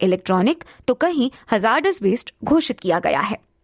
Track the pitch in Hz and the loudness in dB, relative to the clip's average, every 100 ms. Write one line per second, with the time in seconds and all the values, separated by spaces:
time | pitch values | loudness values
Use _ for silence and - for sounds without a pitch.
0 | 185 185 - 185 214 339 - - - 247 | 0 0 0 2 2 -2 -8 -6 -4 0
1 | 339 311 254 - - 214 220 277 381 370 | 0 0 -2 -6 -4 -2 0 2 0 0
2 | 202 233 - - 220 311 311 214 185 170 | -2 -2 -6 -10 0 2 2 -4 -2 -2
3 | 165 139 202 220 _ _ | 0 -2 -2 -8 _ _